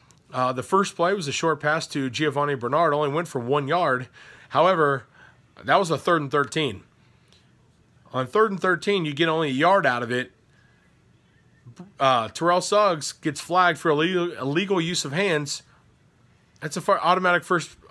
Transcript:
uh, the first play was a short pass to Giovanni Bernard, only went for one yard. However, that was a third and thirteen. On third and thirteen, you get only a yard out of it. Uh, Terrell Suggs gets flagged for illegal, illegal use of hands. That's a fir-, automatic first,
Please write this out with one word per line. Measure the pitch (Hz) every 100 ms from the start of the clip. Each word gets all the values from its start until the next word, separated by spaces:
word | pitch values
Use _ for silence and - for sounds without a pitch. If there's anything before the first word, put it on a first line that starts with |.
| _ _ _
uh, | 127 127
the | 127
first | - 190 196 -
play | 170
was | 202 143
a |
short | - 165 147
pass | 151 160 -
to | 151 131
Giovanni | 120 151 135 147 135
Bernard, | 120 147 165
only | 147 147
went | 151 175
for | 131
one | 117 147 135
yard. | 170 160 127 127 - - - -
However, | 139 175 175 147 131 - _ - _ _ -
that | 110 170
was | 170
a | 151
third | 185 165
and | 139
thirteen. | 147 135 160 139 98 - _ _ _ _ _ _ _ _ _ _ _ _
On | 131 127
third | 214 220
and | 185
thirteen, | 185 170 202 202
you | 151
get | 143 165
only | 160 156
a |
yard | 131 170 202 139
out | 120
of | 117
it. | 123 123 _ _ _ _ _ _ _ _ _ _ _ _ _ 120 117 185 -
Uh, | 135 123 110
Terrell | - 165 180
Suggs | 170 208 208 160 -
gets | - 156 143
flagged | - 175 180 156
for | 165
illegal, | 147 170 180 175
illegal | 151 135 156 196 190
use | 165 170
of | 143
hands. | 151 202 151 143 - - _ _ _ _ _ _ _ _ _
That's | 151 180
a |
fir-, | 175 185
automatic | 165 185 180 175
first, | - 175 - - -